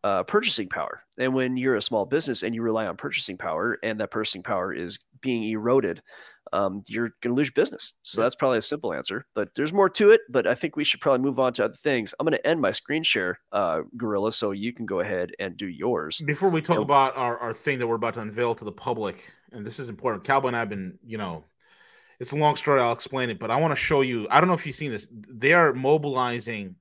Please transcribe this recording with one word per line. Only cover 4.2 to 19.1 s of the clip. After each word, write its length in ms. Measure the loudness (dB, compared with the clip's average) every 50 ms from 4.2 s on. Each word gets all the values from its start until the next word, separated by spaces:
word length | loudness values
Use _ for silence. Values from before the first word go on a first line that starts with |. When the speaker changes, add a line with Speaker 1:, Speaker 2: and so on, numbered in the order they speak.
| -2 -2 -4 -6
Speaker 1:
power 300 | -4 -4 -2 -2 -2 -4
is 280 | -6 -6 -6 -8 -8 -10 _ _ _ -8
being 220 | -4 -2 -2 -2 -2
eroded, 580 | -2 -4 -2 0 2 2 4 2 0 -4 -6 _ _ -20 -20 -20 -20 -20 _ _ -4
um, 300 | -2 0 0 0 -2 -6 -12 -8
you're 240 | -6 -4 -4 -6 -6 _
gonna 140 | -4 -2 0
lose 100 | 0 0 0
your 40 | _ 0
business. 300 | 0 0 0 -6 -8 -8 -8 _
So 180 | _ -4 0 0
Speaker 2:
Yeah. 40 | 0
Speaker 1:
that's 100 | 0 0
probably 240 | 0 0 2 2 2
a 40 |
simple 300 | 0 -2 -4 -4 -4 -6 -6
answer, 320 | -4 -6 -6 -6 -8 -8 _ _
but 200 | -4 -4 -4 _
there's 180 | -4 -2 0 4
more 140 | 4 4 4
to 200 | 4 6 8 8
it. 120 | 8 8 6 2
But 160 | 0 2 2 2
I 60 | 0
think 180 | 0 -2 -6 -4
we 80 | -2
should 180 | 0 0 -2 0
probably 200 | 2 2 4 4
move 160 | 2 0 2 2
on 140 | 0 0
to 140 | 2 0 -2
other 80 | -2 -2
things. 380 | -4 -2 0 0 0 -2 -4 -4 -2
I'm 60 | 0
gonna 160 | 0 0 0 2
end 160 | 0 2 2
my 120 | 2 0
screen 300 | 0 -2 _ -2 -4 0 0
share, 340 | 0 0 2 0 -2 -4 -6 _ _
uh, 300 | -2 0 0 2 0 -2 -4 -6 -8
Gorilla, 360 | -6 -4 -2 -2 0 0 0
so 180 | 0 0 0 0
you 220 | -2 -4 -6 -6
can 120 | -6 -8 -6
go 120 | -4 -2 -2
ahead 320 | -2 -2 -2 -4 -4 -4 -6 -8
and 180 | -8 -8 -8
do 120 | -8 -10 -10
yours. 520 | -8 -4 -2 -2 -2 -2 -2 -4 -6 -6 -4
Speaker 2:
Before 240 | -4 -4 0 0 2
we 120 | 2 0
talk 140 | 0 0 0
Speaker 1:
And 60 | 0 2
Speaker 2:
about 320 | 4 4 4 4 4 0
our, 220 | -2 -2 -2 -2 -4
our 140 | -6 -8 -8
thing 240 | -4 -4 -4 -2 0
that 80 | 0
we're 80 | -2 0
about 180 | 0 -2 -4 -4
to 60 | -6
unveil 320 | -10 -8 -4 -2 0 0 -2
to 80 | -4 -6
the 80 | -12
public, 580 | -12 -8 -6 -4 -4 -2 -4 -6